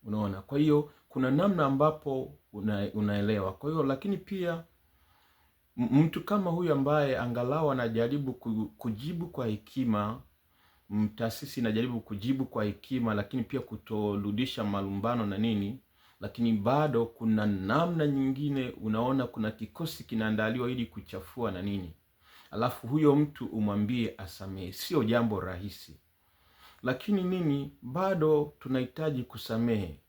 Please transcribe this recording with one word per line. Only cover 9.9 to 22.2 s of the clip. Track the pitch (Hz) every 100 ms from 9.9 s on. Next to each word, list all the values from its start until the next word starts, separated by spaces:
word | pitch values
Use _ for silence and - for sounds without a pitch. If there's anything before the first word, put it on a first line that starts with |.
| 104 104 123 - _ _ _ _ _ _
m-, | 104 107
taasisi | - 113 110 - -
inajaribu | 117 110 123 120
kujibu | - 104 110 135
kwa | 131 117
hekima, | 107 101 - 127 117
lakini | 104 101 131
pia | 113 131
kutorudisha | - 110 - 110 104 101 101 104 131 -
malumbano | 104 101 98 98 113 120 104
na | 98
nini, | 113 107 101 131 _ _ _ _
lakini | 101 - 117
bado | 110 104 139 151 117 113
kuna | - 113 110 107
namna | 98 95 127 170 165 151
nyingine | 139 135 135 147 139 123
unaona | - 107 110 123 135 120
kuna | - -
kikosi | - 110 - 160 -
kinaandaliwa | - 113 110 107 110 123 123
ili | 127 117
kuchafua | - - 95 - - 113
na | 92
nini. | 101 101 87 80 _ _